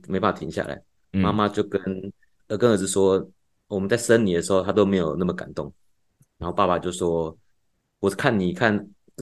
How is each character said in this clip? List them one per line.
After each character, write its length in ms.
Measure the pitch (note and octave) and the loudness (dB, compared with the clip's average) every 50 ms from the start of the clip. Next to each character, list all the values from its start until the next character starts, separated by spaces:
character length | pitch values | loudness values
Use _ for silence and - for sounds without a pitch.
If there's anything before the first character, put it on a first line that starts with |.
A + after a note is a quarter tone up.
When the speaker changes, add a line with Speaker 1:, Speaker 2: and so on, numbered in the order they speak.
| - | -10
Speaker 1:
没 140 | - F#2+ F#2 | -6 -4 -2
办 120 | G#2+ G2 | 0 0
法 60 | - - | -2 -2
停 100 | D2+ D#2+ | -6 -8
下 140 | - F2+ | -6 -6
来。 180 | - - - - _ _ _ _ _ _ - | -6 -8 -10 -14 _ _ _ _ _ _ -2
Speaker 2:
嗯。 60 | G2 | 0
Speaker 1:
妈 120 | F#2+ G#2 | 2 2
妈 160 | G2+ G#2+ G#2 G#2 | 2 2 0 0
就 160 | G#2 G#2 G2+ | 0 -2 -4
跟， 480 | G2+ - F#2+ F#2 F#2+ F#2+ F#2+ F#2+ G2 - _ _ _ _ _ _ | -2 -2 -4 -4 -4 -8 -8 -8 -12 -14 _ _ _ _ _ _
呃， 100 | - A2 | -8 -2
跟 140 | G2 A#2+ A#2+ | 2 4 4
儿 60 | G#2+ | 4
子 100 | F#2 F#2+ | 4 0
说 420 | F#2 - G2 F#2+ F#2+ F#2+ F#2 - - _ _ _ _ _ _ _ | 0 2 2 4 4 4 2 -2 -4 _ _ _ _ _ _ _
：“我 140 | - G#2 F#2+ | -6 -6 -4
们 80 | F#2+ G2 | -2 -2
在 80 | A#2 | -2
生 280 | A#2 - - A2+ A#2 A2+ | 0 2 4 4 4 4
你 100 | F#2+ E2+ | 2 0
的 60 | E2+ | 0
时 120 | E2+ F#2 | 0 2
候， 100 | G2 F#2 | 0 0
他 80 | F2+ G2 | 2 2
都 160 | F#2 G#2+ G2+ | 2 2 4
没 120 | G2 G2 F#2 | 4 4 2
有 180 | E2+ D2+ D2 | 0 0 -2
那 80 | F2 F#2 | -2 -2
么 80 | F2+ | -2
感 200 | F2 - - - | -2 -4 -8 -10
动。” 220 | - E2 D2 C#2+ - _ _ _ _ _ _ _ _ _ _ _ _ - | -8 -10 -10 -10 -12 _ _ _ _ _ _ _ _ _ _ _ _ -8
然 100 | E2 F2 | -8 -4
后 60 | E2+ | 0
爸 100 | G2 G2+ | 2 2
爸 140 | F2+ F2 E2 | 2 2 0
就 140 | D#2 F2+ | -2 -4
说 440 | E2+ - F#2 E2+ E2 E2 D#2+ D#2+ E2 _ _ _ _ _ _ _ _ _ _ _ _ - | -4 -2 -2 0 0 0 -2 -4 -8 _ _ _ _ _ _ _ _ _ _ _ _ -2
：“我 100 | G2 G2 | -2 -2
看 300 | F#2 - - C#3 A#2 G2 | 0 0 0 0 2 2
你 140 | F2+ F2+ | 0 0
看，” 260 | F2+ - B2 A2 G#2 G2+ - - - _ _ _ _ - | 0 2 2 2 2 0 -4 -8 -20 _ _ _ _ -8